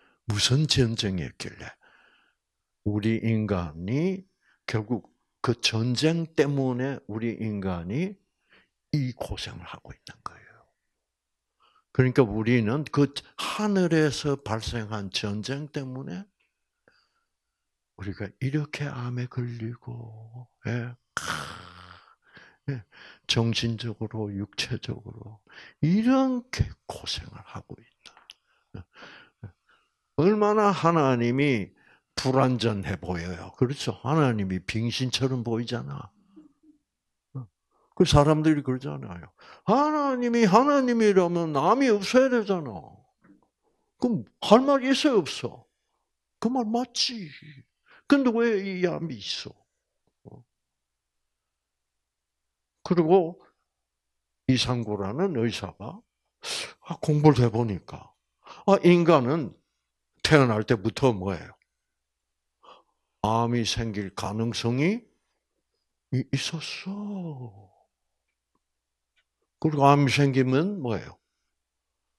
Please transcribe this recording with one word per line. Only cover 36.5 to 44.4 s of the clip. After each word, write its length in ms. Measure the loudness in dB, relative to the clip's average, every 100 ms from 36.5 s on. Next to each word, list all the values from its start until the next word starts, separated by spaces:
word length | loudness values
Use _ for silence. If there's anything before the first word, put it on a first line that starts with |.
| _ _ _ _ _ _ _ _ -14 -14 _ _ _ _
그 100 | 2 6
사람들이 560 | 8 6 6 4 2
그러잖아요. 580 | 0 -4 -6 -10 -12 -14 -16 _ -20 -10
"하나님이 800 | 0 2 2 0 -2 -2 0 2
하나님이라면 1120 | 6 6 6 2 2 4 4 6 4 0 0 2
암이 320 | 4 4 4
없어야 380 | 2 2 2 4
되잖아." 420 | 2 0 -4 -4 -12 -16 -20 _ _ _ _ _ _ _ _ _ -4
그럼 260 | -2 -2 -6 -4